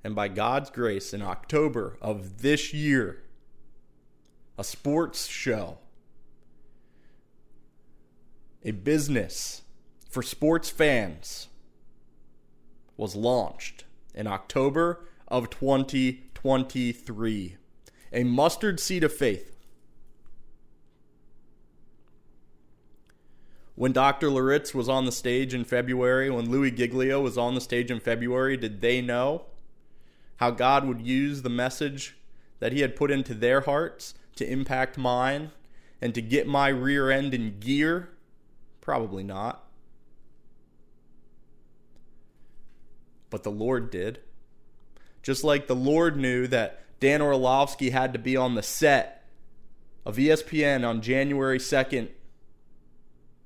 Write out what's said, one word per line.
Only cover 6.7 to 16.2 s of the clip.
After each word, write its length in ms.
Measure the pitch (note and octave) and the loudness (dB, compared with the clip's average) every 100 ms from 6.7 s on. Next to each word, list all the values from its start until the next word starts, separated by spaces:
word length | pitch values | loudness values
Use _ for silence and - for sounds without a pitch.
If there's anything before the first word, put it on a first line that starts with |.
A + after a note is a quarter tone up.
| - - - - - _ - - - - - - - - - - - - - | -20 -20 -20 -20 -20 _ -20 -20 -20 -20 -20 -20 -20 -20 -20 -20 -20 -20 -10
a 60 | A2+ | -8
business 920 | G#2 A#2 D#3 C#3+ B2+ F#2+ - - - - - - - - | -4 2 2 2 0 0 -6 -8 -10 -16 -20 -20 -20 -8
for 140 | B2+ | -6
sports 480 | A#2 - D3+ E3 - | -6 0 2 2 0
fans, 760 | - D3+ B2+ G2 D#2 - - - - - _ - - - - - - _ - - - - - | 2 4 4 0 -6 -12 -12 -14 -18 -20 _ -20 -20 -20 -20 -20 -20 _ -20 -20 -20 -20 -8
was 180 | G#2 | -6
launched 680 | G#2 A#2 B2+ F2 - - - - - - | -2 2 2 0 -6 -12 -12 -18 -18 -16
in 120 | - G#2+ | -8 -6
October 800 | G2 - C#3 C3+ C#3+ E3+ F3 - - - | -6 -2 2 2 4 2 0 -10 -18 -2
of 200 | B2+ A#2 | -2 -2
twenty 760 | - C3+ C3+ C3+ C#3 C3 B2+ | -2 2 2 2 2 2 0